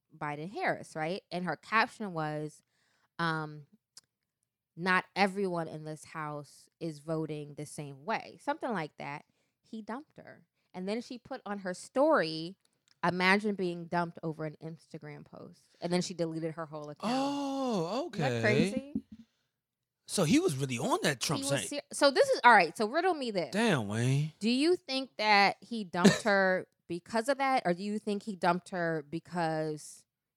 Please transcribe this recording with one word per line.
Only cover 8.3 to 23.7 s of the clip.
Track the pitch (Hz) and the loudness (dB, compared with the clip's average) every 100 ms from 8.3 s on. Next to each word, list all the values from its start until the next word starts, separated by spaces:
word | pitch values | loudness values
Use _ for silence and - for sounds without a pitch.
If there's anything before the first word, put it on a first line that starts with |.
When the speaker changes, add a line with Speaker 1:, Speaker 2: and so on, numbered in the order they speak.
| - | -8
Speaker 1:
Something | - 311 285 | -6 -4 -4
like | 196 151 - | -4 -4 -8
that. | 143 147 - _ _ _ _ | -10 -10 -14 _ _ _ _
He | 220 | -14
dumped | 214 240 302 - | -10 -12 -14 -20
her. | - - 170 _ _ | -20 -20 _ _ _
And | 180 185 | -10 -6
then | 226 | -6
she | - 247 | -8 -14
put | - 254 | -12 -12
on | 202 202 | -8 -8
her | 185 | -6
story, | 180 - 254 311 262 160 160 165 - _ _ _ _ | -8 -2 4 6 4 2 -4 -8 -12 _ _ _ _
"Imagine | 175 180 185 208 214 202 | 0 4 6 6 2 -2
being | 180 170 165 | -2 -4 -2
dumped | 175 170 - | 0 -2 -4
over | 165 156 | -6 -4
an | 156 147 | -6 -8
Instagram | 160 165 _ 160 151 147 | -12 -14 _ -16 -14 -16
post." | - - - 170 _ - | -16 -18 -18 -20 _ -8
And | 175 | -2
then | 180 | 0
she | 175 | 0
deleted | 170 165 160 160 | -2 -4 -4 -6
her | 160 156 | -6 -10
whole | 151 147 | -10 -12
account. | 147 202 | -6 -2
Speaker 2:
Oh, | 262 277 285 277 269 254 208 165 233 330 | -2 -2 -4 -4 -4 -2 -2 -2 -4 -4
Speaker 1:
Isn't | 208 | -2
that | 139 | -2
Speaker 2:
okay. | 117 | 2
Speaker 1:
crazy? | 113 143 180 233 277 302 - - - _ _ _ _ _ _ _ - | 2 4 2 -2 -6 -10 -10 -18 -20 _ _ _ _ _ _ _ -6
Speaker 2:
So | - | 0
he | 156 285 | 2 4
was | 370 131 | 2 0
really | 135 117 | -2 -2
on | 196 370 | 0 0
that | 185 131 | 0 0
Trump | - - | -2 -2
Speaker 1:
He | 277 | 0
was | - | -2
Speaker 2:
thing. | 185 285 | -2 -8
Speaker 1:
ser-, | - | -8
so | - 285 | 2 4
this | 294 539 | 6 4
is, | 370 | 6
all | 240 | 8
right, | 214 165 - | 8 6 0
so | 214 | -2
riddle | 311 370 | 2 2
me | 311 247 | 2 -2
this. | 196 139 | -2 0
Speaker 2:
Damn, | 185 226 | 2 4